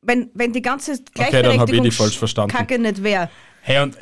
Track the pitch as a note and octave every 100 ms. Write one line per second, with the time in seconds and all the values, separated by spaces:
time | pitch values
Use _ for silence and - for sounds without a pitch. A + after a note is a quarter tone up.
0 | A#3 A#3+ A#3+ G3 A#3+ A#3+ B3 C#4 - C4+
1 | - - B3 - A#2+ A#2+ A2+ A#2 A#2+ -
2 | G#2+ - A2 - G#2 A#3+ - B3 A3+ G3
3 | G#3 G3 E3+ - - _ - C3+ C#3 -